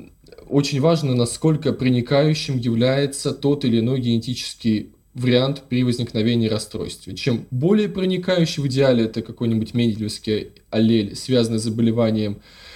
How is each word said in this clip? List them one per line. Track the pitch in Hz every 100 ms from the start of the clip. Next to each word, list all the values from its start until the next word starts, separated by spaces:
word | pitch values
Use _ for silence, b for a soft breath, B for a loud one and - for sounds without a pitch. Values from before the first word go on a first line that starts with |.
| 57 - - - -
очень | 139 143 143
важно, | 160 165 143
насколько | 123 117 - 160 151 139
проникающим | 110 127 123 120 143 151 151 - 127
является | 120 113 127 135 143 - 143
тот | 131 139 139
или | 131 113
иной | 117 135
генетический | 120 117 113 123 - - 117 104 - _ _
вариант | 127 127 123 131 143 -
при | 127
возникновении | 123 120 117 113 110 117 110
расстройства. | 104 - - - - -
Чем | 95 131 117 -
более | 127 160 214 202
проникающий, | 190 185 180 180 175 165 -
в | 139
идеале | 131 135 123
это | 110 113
какой-нибудь | 110 - 117 110 107
менделевский | 120 120 104 104 - - 107 - - _
аллель, | 113 113 113 101 -
связанный | - 127 113 110
с |
заболеванием, | 113 110 117 113 110 110 107 101 B B B